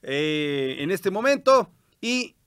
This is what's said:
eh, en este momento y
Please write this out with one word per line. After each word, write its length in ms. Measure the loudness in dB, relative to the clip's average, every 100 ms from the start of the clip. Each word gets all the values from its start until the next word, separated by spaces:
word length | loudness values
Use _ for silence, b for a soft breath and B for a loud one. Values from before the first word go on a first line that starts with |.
eh, 720 | -4 -2 0 -2 -2 -2 -4 -4
en 140 | -4
este 180 | -2 -2
momento 600 | 0 0 2 4 4 2 _ _ _
y 360 | -2 -2 -4 _